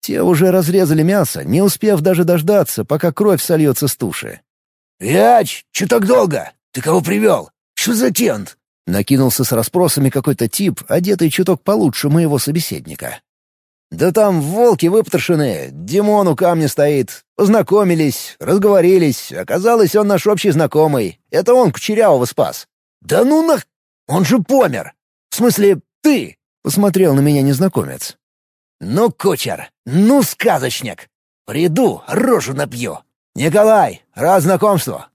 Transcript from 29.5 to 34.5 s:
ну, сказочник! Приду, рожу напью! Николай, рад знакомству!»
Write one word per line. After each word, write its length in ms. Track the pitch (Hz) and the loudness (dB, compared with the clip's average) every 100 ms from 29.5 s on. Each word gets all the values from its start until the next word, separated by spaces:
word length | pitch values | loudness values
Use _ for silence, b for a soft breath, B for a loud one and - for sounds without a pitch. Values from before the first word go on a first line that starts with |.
| 82 - _ - | -8 -12 _ -4
ну, 360 | 147 214 277 | 0 4 2
сказочник! 880 | 208 - 226 170 131 - 120 85 - _ _ _ - | 0 -2 -2 0 -4 -6 -10 -12 -20 _ _ _ -10
Приду, 580 | 123 175 156 240 104 - | -2 -2 2 0 -2 -6
рожу 460 | - 247 220 131 | -2 0 0 -2
напью! 460 | 135 143 120 117 73 _ _ _ | -6 -8 -6 -10 -10 _ _ _
Николай, 680 | - 147 196 214 214 143 90 _ | -4 0 2 4 4 2 -4 _
рад 300 | - 147 190 | -4 0 2
знакомству!» 600 | 156 | 2